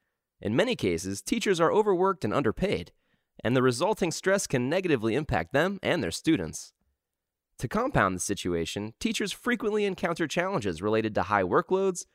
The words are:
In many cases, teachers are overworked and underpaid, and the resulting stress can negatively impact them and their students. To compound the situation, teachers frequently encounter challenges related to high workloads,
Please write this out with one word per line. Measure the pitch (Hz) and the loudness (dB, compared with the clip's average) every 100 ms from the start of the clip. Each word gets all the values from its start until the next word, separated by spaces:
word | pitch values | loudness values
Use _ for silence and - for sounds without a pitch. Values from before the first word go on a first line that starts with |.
| _ _ _ _ | _ _ _ _
In | 98 | -2
many | 120 226 202 | 0 0 0
cases, | 101 82 90 98 | 0 0 -2 -6
teachers | - 233 233 175 | -4 -2 0 2
are | 165 | 4
overworked | 202 214 180 190 185 107 | 4 2 2 2 0 -2
and | |
underpaid, | 101 139 - 190 - - _ _ _ _ - | 0 0 0 0 -2 -6 _ _ _ _ -6
and | 110 127 | 0 2
the | |
resulting | 127 120 175 220 180 | 2 2 0 0 -2
stress | - - 196 - | -2 0 0 0
can | 131 123 | -2 0
negatively | 175 190 139 110 | 0 2 2 2
impact | 113 151 95 82 | 0 0 -2 0
them | 139 175 202 | 0 0 0
and | - 165 | -2 0
their | 95 | -2
students. | - - 151 80 78 - _ _ _ _ _ _ _ _ - | -2 0 0 -2 -10 -14 _ _ _ _ _ _ _ _ -10
To | 127 | -4
compound | 208 247 - 101 92 | -2 0 4 4 2
the | |
situation, | - 101 90 85 82 - 104 - | -2 -4 -2 -2 -2 -4 -8 -4
teachers | 226 220 202 | -4 -2 -4
frequently | - - 240 220 214 | -4 -2 -2 0 0
encounter | 202 180 180 170 160 | 0 -2 -4 -2 -2
challenges | - 185 196 104 80 | -2 -2 -2 -2 -2
related | 104 110 110 | 0 2 2
to | 104 | 0
high | 95 104 | 2 2
workloads, | 90 131 175 185 196 180 - | 2 2 2 0 0 -2 -8